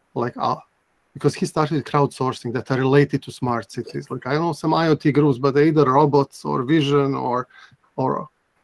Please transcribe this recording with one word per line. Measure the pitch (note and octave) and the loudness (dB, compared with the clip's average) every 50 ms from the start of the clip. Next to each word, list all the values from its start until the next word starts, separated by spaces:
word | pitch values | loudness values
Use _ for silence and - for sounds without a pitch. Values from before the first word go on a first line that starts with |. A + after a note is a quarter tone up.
| _ _ - | _ _ -6
like, | B2+ A#2+ A#2+ - | -6 -6 -6 -4
uh, | - - A#2+ B2 - - _ _ _ _ _ _ _ _ _ - | -4 -4 -4 -4 -6 -10 _ _ _ _ _ _ _ _ _ -8
because | C#3+ - C#3+ - | -2 -2 -2 -2
he | - F#3 | -2 -4
started | F3+ - D#3+ D#3 C#3+ E3 C#3+ A#2+ | -4 -2 -2 -2 0 -2 -4 -4
crowdsourcing | - - D3 C#3+ C#3 - - C3 C3 B2 - - B2 A#2 | -2 0 0 0 0 -2 -4 -4 -4 -6 -6 -8 -8 -6
that | B2+ - - | -6 -4 -4
are | C3+ B2 | -2 0
related | C3+ C3 C3+ C#3+ C#3+ C#3 - C3+ | 2 4 4 4 4 4 0 -4
to | - - | -6 -8
smart | - - C3 B2 A#2+ A#2 A2 - | -10 -6 -4 -4 -4 -4 -6 -8
cities. | - B2 A#2 - - C#3+ C3 - | -10 -12 -10 -10 -10 -12 -10 -10
Like, | B2+ C3 - | -12 -10 -6
I | B2+ C#3 | -4 -2
know | D#3 E3+ E3+ D3+ | -2 -2 -2 -4
some | - - D#3 | -4 -2 -2
I | D#3+ D#3+ E3 E3 | 0 2 2 2
O | D#3 | 2
T | D3+ - D#3 | 2 2 2
groups, | B2 C#3+ D3 D3 C3 A#2+ | 2 4 4 4 2 2
but | C3 C#3 C3 C#3+ | 0 0 2 4
either | D3 E3 D#3 D#3 C#3+ | 4 4 4 4 4
robots | C3+ B2+ C#3+ D3 C#3+ C3+ C#3+ C#3 - - - - | 4 4 4 4 4 4 2 0 0 -4 -10 -6
or | D3+ D3 C#3+ | -4 -4 -2
vision | B2 B2 D#3+ E3 C#3+ C#3 C#3+ C#3+ C#3 C#3 C3+ | 0 0 0 2 2 2 2 2 2 0 -2
or, | C3 B2+ B2+ A#2+ B2 B2+ - _ - - - _ _ _ _ _ | -2 -4 -2 -4 -4 -4 -8 _ -20 -20 -20 _ _ _ _ _
or | - C3 C3 C#3+ - - - _ _ _ _ _ _ | -4 -2 -2 -2 -4 -8 -12 _ _ _ _ _ _